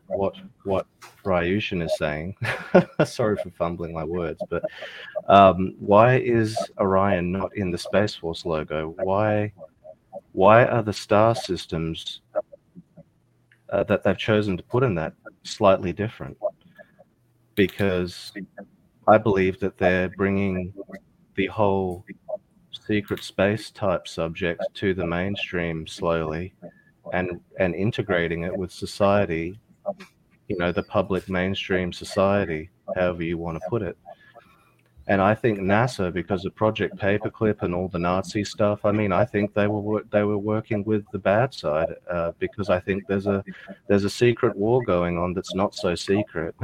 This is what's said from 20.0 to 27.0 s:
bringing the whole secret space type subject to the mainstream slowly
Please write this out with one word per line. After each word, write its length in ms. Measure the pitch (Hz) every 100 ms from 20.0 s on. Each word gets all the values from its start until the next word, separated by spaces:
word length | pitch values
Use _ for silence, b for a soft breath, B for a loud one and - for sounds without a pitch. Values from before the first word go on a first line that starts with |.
| 92
bringing 640 | 92 98 98 98 92 90 - - - - _ _
the 120 | - 92
whole 580 | 110 101 98 92 90 - - - - _ _ _ - -
secret 360 | 107 101 95
space 480 | - - 98 107 -
type 380 | - 98 85 -
subject 540 | - 82 85 90 85 -
to 200 | - 101
the 120 | 92 85
mainstream 800 | 85 98 101 - 90 85 80 80
slowly 640 | - 87 82 78 80 92 - 87 B B _